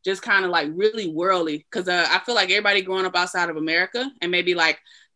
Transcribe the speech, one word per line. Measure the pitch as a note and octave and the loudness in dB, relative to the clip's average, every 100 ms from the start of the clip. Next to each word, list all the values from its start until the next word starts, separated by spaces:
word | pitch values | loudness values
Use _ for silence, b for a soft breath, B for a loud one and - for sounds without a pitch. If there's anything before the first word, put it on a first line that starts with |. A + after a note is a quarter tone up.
just | F#3+ F#3+ | -6 -4
kinda, | A#3 G3 F3+ | 0 0 2
like, | E3+ D3+ | 0 -2
really | E3 G#3+ A3 F3+ | 0 0 0 -6
worldly. | D#3 F#3 F3+ D#3+ D3 - | -2 0 2 0 -4 -8
'Cause, | A3 F#3 | -6 0
uh, | F3+ D#3+ | 2 2
I | F#3 | 2
feel | B3 A#3 | 0 0
like | F#3 | 2
everybody | G3+ G#3 G3 | 2 2 2
growing | F#3 F#3+ F#3 | 0 -2 0
up | F3+ | 0
outside | F3+ F#3 E3+ | 0 -2 -2
of | D#3 | -2
America | D#3+ E3 F#3+ A#3+ C4+ - | 0 0 0 -2 -6 -6
and | F3 | -2
maybe, | F3 F3 | 0 0
like, | F3 D#3+ D3 b b b | 2 2 0 b b b